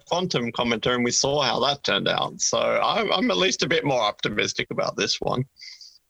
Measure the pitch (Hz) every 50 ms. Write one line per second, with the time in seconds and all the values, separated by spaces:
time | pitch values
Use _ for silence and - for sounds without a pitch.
0 | - - 160 175 185 175 - 135 120 117 - - 123 117 117 104 - 123 123 123
1 | 120 120 - - - 135 143 147 135 117 110 107 123 139 143 - - - 101 95
2 | 92 87 90 - - - - - - - 117 117 117 117 113 107 101 127 175 214
3 | 214 - - 185 247 247 190 175 180 185 - - 175 143 170 160 165 143 131 120
4 | 107 104 - - - 110 104 104 104 104 - - - - - - - - - 90
5 | 101 110 - - - - 101 123 135 - _ - - - - - - - - _
6 | _